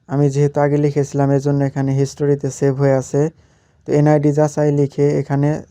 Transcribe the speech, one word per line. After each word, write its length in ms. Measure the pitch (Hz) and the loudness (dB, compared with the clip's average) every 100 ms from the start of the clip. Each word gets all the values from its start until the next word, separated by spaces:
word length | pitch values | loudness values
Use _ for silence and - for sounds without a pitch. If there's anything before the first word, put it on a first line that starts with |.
| - | -6
আমি 240 | 139 143 | 0 0
যেহেতু 300 | 139 147 147 | 2 0 0
আগে 160 | 147 147 | 0 2
লিখেছিলাম, 540 | 147 143 139 143 139 | 0 -2 -2 0 0
এজন্য 340 | 139 143 143 | 0 0 0
এখানে 280 | 139 139 135 | -2 -2 -2
হিস্টোরিতে 580 | 135 135 - 143 143 139 | 0 -2 -2 -2 -2 -4
সেভ 240 | - 139 | -2 -2
হয়ে 180 | 135 139 | 0 2
আছে। 380 | 135 127 139 156 - _ _ _ _ - | 0 0 -2 -2 -6 _ _ _ _ -2
তো 60 | |
এনআইডি 400 | 147 147 151 147 | 2 4 4 2
যাচাই 400 | 143 151 151 151 | 2 0 0 0
লিখে 460 | 143 143 - 143 147 | 0 0 0 0 0
এখানে 440 | 139 139 147 151 - | -2 0 0 -2 -8